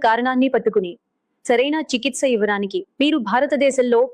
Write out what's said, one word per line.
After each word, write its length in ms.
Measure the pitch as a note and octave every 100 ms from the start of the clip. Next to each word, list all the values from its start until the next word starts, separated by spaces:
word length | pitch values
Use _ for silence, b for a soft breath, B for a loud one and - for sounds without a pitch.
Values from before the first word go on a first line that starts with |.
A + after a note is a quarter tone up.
కారణాన్ని 440 | A#3 A3+ B3+ B3+ C4
పట్టుకుని 360 | B3 A3+ G#3 F#3 - _ _ _ _ -
సరైన 280 | A#3+ C#4 D#4 D4+
చికిత్స 320 | B3 C4+ B3+ C#4
ఇవ్వడానికి 460 | A#3 G#3 G3+ G3+ F#3+ - -
మీరు 160 | C#4+ D#4 G#3
భారతదేశంలో 720 | A3+ C#4+ D4 C#4 C4 B3 A#3 B3+